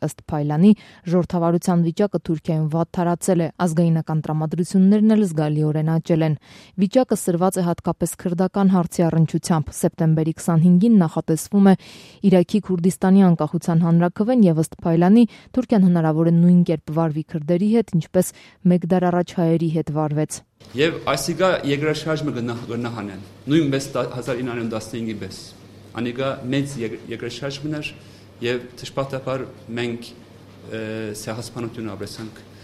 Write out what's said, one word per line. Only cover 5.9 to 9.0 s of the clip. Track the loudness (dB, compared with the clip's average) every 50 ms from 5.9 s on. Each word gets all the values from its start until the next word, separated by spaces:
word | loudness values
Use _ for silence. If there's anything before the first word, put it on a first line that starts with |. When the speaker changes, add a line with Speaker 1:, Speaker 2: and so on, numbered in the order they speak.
| 0
Speaker 1:
աճել | -2 0 0 0 2 2
են։ | 0 0 -4 -6 -14 -20 -20 -20 -12 _ -2 -2
Վիճակը | 2 2 2 2 2 -2 -2
սրված | -2 -2 0 0 0 0 0
է | 0 -2 -2
հատկապես | -2 -2 -4 -6 -4 -2 -4 -6 -6 -8
քրդական | -6 -4 -2 -2 -2 -2 0 2 2 4 4
հարցի | 2 0 0 0 0